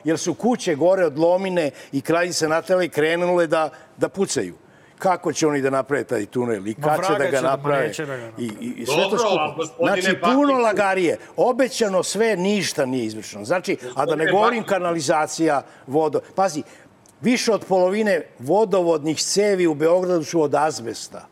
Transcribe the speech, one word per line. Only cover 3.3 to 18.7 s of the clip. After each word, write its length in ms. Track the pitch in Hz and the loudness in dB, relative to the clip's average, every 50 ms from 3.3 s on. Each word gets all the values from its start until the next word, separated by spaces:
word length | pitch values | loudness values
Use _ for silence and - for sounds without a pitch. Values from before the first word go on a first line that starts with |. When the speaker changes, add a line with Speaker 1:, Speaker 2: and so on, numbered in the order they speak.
| 180 175 175 | 2 2 2
Speaker 1:
da, 240 | 160 156 160 156 147 - - - - - | 2 0 0 -2 -2 -6 -10 -20 -20 -8
da 120 | - 127 123 | -4 -4 -4
pucaju. 460 | - - 196 170 - 139 104 90 82 - - - - - - - _ - | -2 -2 -4 -2 -2 -2 -4 -4 -6 -14 -20 -20 -20 -20 -20 -20 _ -2
Kako 340 | - 190 180 175 - 180 143 | 0 0 0 0 -2 -4 -2
će 140 | - 170 | 0 2
oni 140 | 156 147 143 | 2 2 2
da 100 | 131 139 | 0 0
naprave 340 | 135 135 131 - 147 135 113 | 0 0 0 0 -2 -2 -2
taj 220 | - 127 113 104 | -2 -2 -4 -4
tunel 400 | 98 - 127 120 120 117 101 95 | -4 -4 -4 -2 -2 -2 -4 -4
i 80 | 104 113 - | -6 -6 -2
Speaker 2:
Ma 60 | 143 | 0
Speaker 1:
kad 100 | 156 151 156 | 0 0 0
će 140 | 170 190 208 | 0 0 0
da 20 | |
Speaker 2:
vraga 100 | 208 190 | 0 0
Speaker 1:
ga 60 | 185 | 0
Speaker 2:
će 60 | 143 | 0
da, 60 | 135 127 | 0 0
ma 60 | 131 | 0
Speaker 1:
naprave 380 | 135 135 143 147 147 139 - | 0 -2 0 -2 0 0 0
Speaker 2:
neće 200 | - - - 160 | -2 -4 -6 -8
da 100 | 143 135 | -8 -8
ga 60 | 127 117 | -10 -12
naprave. 100 | 113 113 113 | -12 -10 -8
Speaker 1:
i, 120 | 120 117 104 101 | -8 -8 -8 -8
i, 120 | 117 120 123 | -10 -10 -10
i 140 | - 120 | -8 -6
sve 80 | 113 139 | -2 0
to 80 | 160 - | 2 2
Speaker 3:
Dobro, 160 | - 214 190 | 2 2 0
Speaker 1:
skupa. 240 | 190 208 190 160 151 | 2 2 2 0 0
Speaker 3:
a 120 | 151 143 | -2 -4
gospodine 460 | 147 165 160 - - 170 175 196 185 180 | -6 -8 -6 -4 0 0 2 2 2 2
Speaker 1:
Znači, 140 | 190 180 | 0 0
Speaker 3:
Bakiću 180 | - - 175 254 | 2 2 2 4
Speaker 1:
puno 180 | 269 294 285 269 | 4 4 4 4
lagarije. 640 | 262 240 220 208 185 208 196 190 190 185 156 123 - - - - | 2 2 2 2 2 2 2 2 2 2 0 0 -2 -6 -6 -2
Obećano 640 | - 165 226 254 240 269 240 - - 226 208 190 185 156 | 0 2 2 4 2 0 0 0 0 0 0 2 0 0
sve, 340 | - - 190 226 226 214 | 0 0 0 0 2 2
ništa 500 | 175 175 196 208 208 170 - - - 143 | 0 0 0 0 0 0 -2 -2 -2 -2
nije 180 | 127 131 131 117 | 0 0 -2 -2
izvršeno. 400 | 110 107 110 104 - - 104 101 | -4 -6 -8 -12 -14 -12 -8 -4
Znači, 280 | 107 165 185 180 - 170 | -2 -2 -2 -2 -2 -6
a 40 | |
da 60 | - - | -6 -6
ne 120 | 123 - | -6 -4
Speaker 3:
Gospodine 380 | 131 139 - 156 151 160 180 180 | -2 0 0 0 0 0 2 2
Speaker 1:
govorim 260 | 196 214 247 247 226 | 2 2 2 0 0
Speaker 3:
Bakiću. 100 | 196 - | -2 -2
Speaker 1:
kanalizacija, 920 | 196 185 180 175 170 165 147 131 170 151 156 147 - - 160 160 147 135 120 - - - - | -2 -2 0 -2 -2 -2 0 0 2 2 0 -2 -2 0 0 2 2 0 -2 -6 -12 -20 -8
vodo-, 340 | - 127 156 160 151 139 139 - - - | -4 0 0 0 0 0 -2 -6 -4 -2
pazi, 280 | - 190 196 147 151 123 - - - - - _ _ _ - _ - | 0 0 0 -2 -4 -10 -12 -14 -20 -20 -20 _ _ _ -20 _ -4
više 320 | - 220 254 220 - - 220 | 0 0 0 0 2 0 0
od 120 | 190 - | 0 0
polovine 580 | - 185 185 180 180 190 214 220 214 190 160 143 - - - | 0 2 2 2 2 2 0 0 2 0 0 -2 -6 -14 -10
vodovodnih 800 | 117 131 170 202 226 208 | -4 0 2 2 2 2